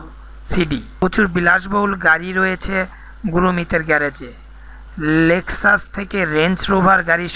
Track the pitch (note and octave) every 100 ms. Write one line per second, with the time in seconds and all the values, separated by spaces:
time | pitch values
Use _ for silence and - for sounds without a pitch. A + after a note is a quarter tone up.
0 | D#3 - - - - - E3 C3+ - -
1 | F#3 - G3+ F3 F3 F#3 F#3 G3+ G3+ G3
2 | F3 D#3+ F3+ F#3 F#3+ F#3 - F#3+ F#3 -
3 | - - G3+ E3 F#3 F3+ E3+ E3+ D#3+ D3+
4 | D3 C#3 B2 A#2+ - - - - - -
5 | D3+ D#3 E3 F3 - - G#3 G3+ - -
6 | G3 G3+ E3+ D3+ E3 F#3 - G3 F#3 F#3+
7 | E3+ E3+ F3